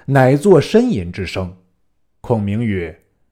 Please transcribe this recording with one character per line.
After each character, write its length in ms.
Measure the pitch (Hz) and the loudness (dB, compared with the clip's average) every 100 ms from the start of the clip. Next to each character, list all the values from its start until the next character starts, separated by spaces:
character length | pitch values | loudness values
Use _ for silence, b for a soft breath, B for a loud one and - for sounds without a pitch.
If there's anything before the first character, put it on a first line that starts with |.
| b | b
乃 300 | 135 127 147 | 2 4 4
作 260 | 202 160 | 4 4
呻 260 | - 220 247 | 4 0 0
吟 220 | 135 87 | -2 -6
之 140 | 87 87 | -8 -8
声。 320 | - 90 92 _ _ _ _ _ _ | -8 -10 -12 _ _ _ _ _ _
孔 200 | - 110 | -4 -2
明 200 | 101 107 | -2 -4
曰 420 | 117 95 82 - _ _ _ | -4 -4 -6 -14 _ _ _